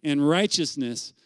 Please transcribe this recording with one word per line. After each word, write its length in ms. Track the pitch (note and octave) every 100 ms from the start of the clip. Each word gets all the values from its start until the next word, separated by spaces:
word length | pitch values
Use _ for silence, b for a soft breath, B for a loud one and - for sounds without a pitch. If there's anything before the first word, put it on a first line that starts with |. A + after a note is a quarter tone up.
and 240 | D#3 C#3+ C#3+
righteousness. 880 | F3 G3+ - D#3 - B2 A#2 - -